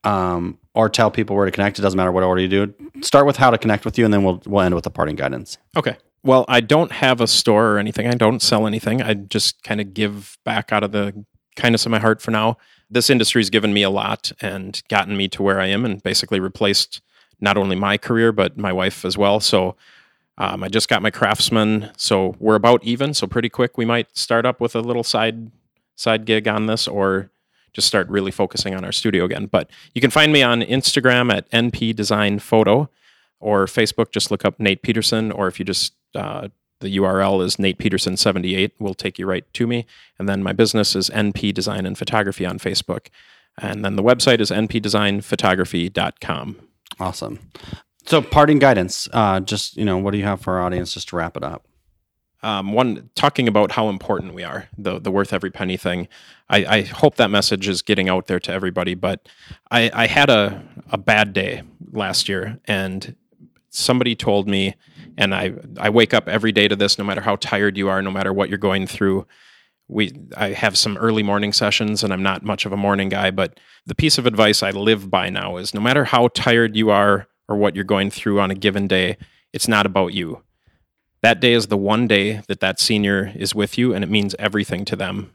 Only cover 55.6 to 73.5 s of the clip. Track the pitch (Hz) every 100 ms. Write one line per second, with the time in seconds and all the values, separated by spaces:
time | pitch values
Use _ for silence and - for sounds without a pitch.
55.6 | 92 92 92 90 87 - - _ _ 104
56.6 | 95 107 98 - 151 - 110 101 101 98
57.6 | 98 90 - 101 95 92 - 90 - 92
58.6 | 95 87 90 92 92 - _ _ - -
59.6 | _ 120 113 113 113 - 143 113 101 98
60.6 | - - - 104 98 107 104 95 95 -
61.6 | - _ 170 110 98 - - 98 98 120
62.6 | - 98 95 95 - - _ _ _ _
63.6 | _ - - 123 123 117 - 101 101 98
64.6 | 95 - _ - - - 98 95 95 -
65.6 | - - 107 110 113 117 - 104 110 104
66.6 | 104 101 101 - 101 98 98 101 - 101
67.6 | 101 98 98 95 98 95 98 98 87 98
68.6 | 104 95 92 - 98 95 - _ _ _
69.6 | _ _ _ 123 98 - 73 - 101 -
70.6 | 110 95 113 101 113 110 104 101 104 -
71.6 | 104 - 107 107 104 95 95 92 107 95
72.6 | 104 98 101 98 95 98 95 95 90